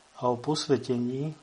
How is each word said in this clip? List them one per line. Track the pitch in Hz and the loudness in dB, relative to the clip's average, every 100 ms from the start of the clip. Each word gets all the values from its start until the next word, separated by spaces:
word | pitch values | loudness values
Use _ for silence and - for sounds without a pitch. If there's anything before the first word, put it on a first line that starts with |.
| _ - | _ -4
a | 123 | 0
o | 120 | 0
posvetení. | 131 151 - 127 - 120 120 131 156 151 | 0 0 2 2 2 -2 0 -2 -4 -8